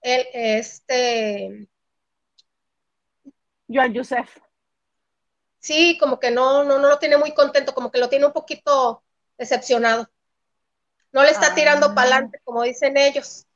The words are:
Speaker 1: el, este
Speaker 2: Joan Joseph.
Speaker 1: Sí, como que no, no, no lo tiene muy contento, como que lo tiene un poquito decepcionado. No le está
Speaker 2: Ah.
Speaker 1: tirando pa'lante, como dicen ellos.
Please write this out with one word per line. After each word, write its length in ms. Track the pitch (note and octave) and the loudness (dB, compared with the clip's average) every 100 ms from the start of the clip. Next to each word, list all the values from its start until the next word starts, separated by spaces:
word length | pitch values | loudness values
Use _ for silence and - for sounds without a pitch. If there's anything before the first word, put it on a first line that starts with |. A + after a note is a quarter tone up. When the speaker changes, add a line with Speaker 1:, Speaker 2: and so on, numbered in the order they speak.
Speaker 1:
el, 260 | B3 B3+ B3+ | 0 -2 -2
este 1400 | B3 A3+ A3 A3+ - _ B3+ B3 A#3 A3 G3+ F#3+ G3+ G#3 _ _ _ _ _ _ _ _ _ _ _ _ _ _ _ - _ _ _ _ | -6 -2 -2 -4 -16 _ -2 0 -2 -4 -6 -10 -14 -20 _ _ _ _ _ _ _ _ _ _ _ _ _ _ _ -20 _ _ _ _
Speaker 2:
Joan 260 | A#3+ B3+ | -2 -2
Joseph. 440 | A3 B3 B3 B3 - _ _ _ _ _ _ _ _ _ _ _ _ | -2 -6 -6 -6 -16 _ _ _ _ _ _ _ _ _ _ _ _
Speaker 1:
Sí, 400 | - D4+ E4+ E4 | -6 2 2 2
como 200 | D4 B3+ | 0 0
que 120 | B3 | -2
no, 340 | A#3+ C4 C#4 | 0 2 2
no, 140 | C#4+ C#4 | 2 2
no 100 | C#4 | 4
lo 100 | C#4+ | 2
tiene 180 | D#4 D4 | 4 2
muy 140 | D4 | 2
contento, 420 | D4+ C#4+ C#4+ C#4 | -2 -2 -2 -2
como 160 | C4+ A#3+ | -8 -6
que 80 | B3+ | -4
lo 100 | B3 | 0
tiene 180 | C4+ C#4+ | 2 0
un 60 | |
poquito 680 | D4 - D4+ - C#4 B3+ A3+ _ _ _ _ | -2 -10 -12 -2 0 0 -4 _ _ _ _
decepcionado. 720 | A#3 A#3+ - B3 A#3 A3+ A3+ _ _ _ _ _ _ _ _ _ _ | -6 -6 -2 0 0 -2 -4 _ _ _ _ _ _ _ _ _ _
No 100 | C4+ | 4
le 80 | C#4+ | 4
está 180 | D4+ D4+ | 4 0
Speaker 2:
Ah. 60 | |
Speaker 1:
tirando 400 | - D4+ D4 D4 | 2 2 4 2
pa'lante, 460 | A#3 B3+ C4+ C4+ - | 2 2 2 -2 -12
como 180 | - A#3 | -10 -4
dicen 340 | A#3+ B3 C#4 C#4 | -4 -2 -2 2
ellos. 500 | C#4 C#4+ - - _ | 0 0 -10 -20 _